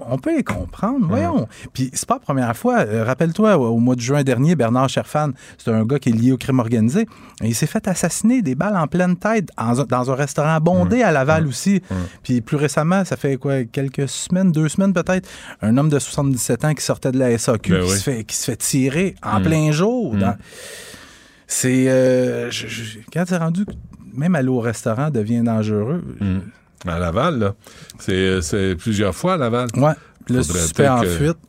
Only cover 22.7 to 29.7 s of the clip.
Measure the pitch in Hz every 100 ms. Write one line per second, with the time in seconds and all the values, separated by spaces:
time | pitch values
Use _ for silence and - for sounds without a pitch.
22.7 | 113 113 107 - 156 180 180 165 170 208
23.7 | - - - - 127 165 170 131 127 117
24.7 | 110 120 113 151 127 104 120 117 110 107
25.7 | 104 110 175 - 62 98 92 90 - _
26.7 | - 90 85 87 92 165 135 98 - -
27.7 | - - - - 92 95 92 90 107 95
28.7 | 87 113 104 101 85 180 185 120 117 123